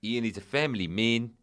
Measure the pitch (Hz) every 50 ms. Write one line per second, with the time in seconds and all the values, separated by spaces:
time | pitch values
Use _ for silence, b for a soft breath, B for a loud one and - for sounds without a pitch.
0 | - 110 117 120 117 113 98 101 98 - - 139 151 151 123 104 92 85 82 101
1 | 113 117 117 117 117 117 - _